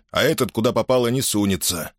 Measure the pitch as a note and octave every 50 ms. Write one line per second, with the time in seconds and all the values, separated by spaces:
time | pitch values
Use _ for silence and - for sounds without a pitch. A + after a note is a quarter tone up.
0 | _ _ - F2+ A#2 D3+ D#3+ - A#3+ F#3+ - A#2 A2+ A#2+ G2 A2+ - - B2+ B2+
1 | A#2+ A#2 B2+ C3+ - - - G#2 G2+ G2 F#2+ E2+ - - F2 D#2+ D2+ - -